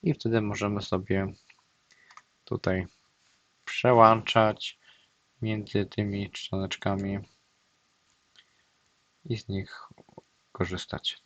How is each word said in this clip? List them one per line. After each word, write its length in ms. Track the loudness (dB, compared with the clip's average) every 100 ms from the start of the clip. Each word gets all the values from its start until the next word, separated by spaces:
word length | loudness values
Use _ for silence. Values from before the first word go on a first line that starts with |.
I 120 | 0
wtedy 260 | -2 0 0
możemy 420 | 0 -2 -2 -2
sobie 500 | -2 -4 0 0 -2 -6 _ -20 _ _ _ _ _ -20 _ _
tutaj 420 | -8 -4 -2 -2 -4 _ _ _ _ _ _ _
przełączać 1120 | -14 -2 4 8 8 8 2 4 4 2 -8 -14 _ _ _ _ _ _
między 440 | -6 -4 -2 -2 -2
tymi 440 | -2 -2 -2 -6
czcioneczkami 880 | -8 -8 -4 -4 -4 -2 -2 -2 -6 -8 _ _ _ _ _ _ _ _ _ _ -20 _ _ _ _ _ _ _ _
i 120 | -8 -8
z 120 | -6
nich 400 | -8 -8 -14 -20 -20 -20 -20 _ _ _
korzystać. 680 | -6 -4 -4 -8 -8 -8 -10